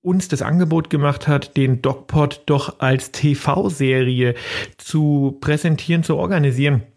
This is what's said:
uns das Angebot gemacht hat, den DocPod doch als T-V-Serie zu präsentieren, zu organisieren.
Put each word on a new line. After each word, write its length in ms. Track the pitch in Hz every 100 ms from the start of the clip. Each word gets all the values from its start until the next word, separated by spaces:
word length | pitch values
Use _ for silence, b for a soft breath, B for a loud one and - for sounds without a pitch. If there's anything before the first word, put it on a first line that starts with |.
uns 280 | 180 185 -
das 120 | 135
Angebot 480 | - 170 170 165 160
gemacht 380 | 151 143 139 -
hat, 280 | 143 - -
den 280 | 135 127
DocPod 580 | 135 135 - 156 147 - -
doch 320 | 143 - -
als 320 | 131 131 -
T-V-Serie 1200 | - 147 143 - 143 202 143 135 131 127 123 123 120 B B B -
zu 600 | - 156 151 147 139 139
präsentieren, 600 | - 151 170 156 - 170
zu 140 | 165 151
organisieren. 680 | 175 185 143 123 143 135 -